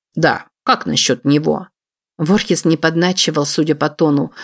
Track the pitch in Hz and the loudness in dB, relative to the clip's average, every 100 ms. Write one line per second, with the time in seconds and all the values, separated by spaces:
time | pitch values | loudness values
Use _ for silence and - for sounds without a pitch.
0 | _ - 160 - - _ - 233 - 226 | _ 0 0 0 -6 _ -2 -2 -2 -2
1 | - - 139 147 156 147 180 _ _ _ | 0 0 0 0 0 -4 -6 _ _ _
2 | _ - 160 208 - 170 165 160 160 165 | _ -6 0 0 0 0 0 0 0 2
3 | 180 185 - 156 143 - 156 147 151 - | 0 0 -2 0 0 0 0 0 -4 0
4 | 156 143 160 - | 0 0 -2 -8